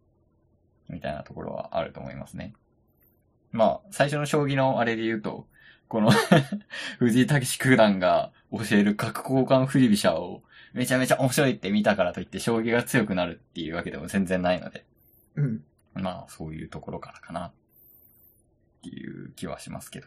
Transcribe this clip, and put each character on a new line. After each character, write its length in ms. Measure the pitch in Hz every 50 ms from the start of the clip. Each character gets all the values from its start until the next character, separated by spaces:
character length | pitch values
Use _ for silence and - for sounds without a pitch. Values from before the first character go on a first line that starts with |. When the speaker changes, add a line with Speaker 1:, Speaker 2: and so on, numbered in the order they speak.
| _ _ _ _ _ _ _ _ _ _ _ _ _ _ _ _ _ -
Speaker 1:
み 120 | 90 87
た 100 | - -
い 40 | 76
な 80 | - -
と 120 | - -
こ 80 | - -
ろ 100 | - -
は 240 | - - - -
あ 80 | 82 82
る 80 | - 71
と 80 | -
思 100 | - 65
い 60 | -
ま 100 | - -
す 100 | - -
ね。 180 | - - - - _ _ _ _ _ _ _ _ _ _ _ _ _ _ _ _ _ _ _ -
ま 120 | - 110
あ、 160 | 95 - - - -
最 180 | - - 147 139
初 80 | 147
の 100 | 147 147
将 180 | 143 - 151 147
棋 100 | 139 139
の 260 | 135 135 131 127 107
あ 40 | 117
れ 120 | 117 113
で 60 | 113 113
言 140 | 113 113
う 60 | 107 107
と、 240 | 90 - - - _ _ _ - - - _ _ -
こ 120 | - 113
の、 100 | 104 110 - 226 - - 175 160 139 - -
<laughs> 440 | 208 - _ - - - - - -
藤 240 | 123 120 107 127 127
井 40 |
猛 140 | - 147 143 123 - - -
九 180 | - 135 131
段 220 | 113 110 104 98 92
が 340 | 90 90 85 80 - - - _ _ _ -
教 240 | 101 104 - 110
え 80 | 101 101
る 100 | 104 104
角 280 | - - 117 - - -
交 180 | - 131 135
換 260 | 127 - 139 131 131
振 140 | 135 - 143
り 80 | 131 117
飛 80 | 104
車 180 | 104 - 92 85
を 280 | 82 90 92 98 - - _ _ - - - -
め 140 | 117 123
ち 80 | - 127
ゃ 40 | 127
め 80 | 131 -
ち 40 | -
ゃ 60 | -
面 140 | 131 131 -
白 160 | - 147 131
い 40 | 117
っ 60 | -
て 120 | - 98
見 120 | 101 107 104
た 140 | 110 101
か 80 | 101 92
ら 80 | 87 85
と 80 | -
い 40 | 92
っ 20 |
て 120 | - - 92
将 200 | - - 117 113
棋 120 | 113 120
が 140 | 113 120 120
強 200 | - - 131 110
く 120 | 104 98
な 100 | 90 87
る 140 | 85 82 - _ _
っ 20 | -
て 80 | -
い 100 | 82 76 80
う 20 |
わ 80 | 85 85
け 80 | 82
で 80 | - -
も 80 | 76
全 180 | - - 101 95
然 160 | 85 95 90
な 140 | 87 87 90
い 60 | 85
の 100 | 85 -
で。 140 | - - - _ _ _ _ _ _ _ _ _ _
Speaker 2:
う 80 | 151 147
ん。 220 | 127 110 113 - _ _ _ _ _ -
Speaker 1:
ま 160 | 98 95 90
あ、 160 | 90 - - -
そ 200 | - - 82 80
う 60 | 78
い 100 | 80 80
う 40 | -
と 120 | - 80
こ 120 | - - -
ろ 80 | 165
か 100 | - -
ら 100 | - -
か 120 | - - -
な 200 | 87 87 85 - _ _ _ _ _ _ _ _ _ _ _ _ _ _ _ _ _ _ _ _ _ _ _ _ _
っ 20 | -
て 60 | -
い 220 | - - - -
う 220 | - - - - -
気 140 | - -
は 140 | - 71 -
し 100 | - -
ま 100 | - -
す 100 | - -
け 100 | - -
ど。 60 | -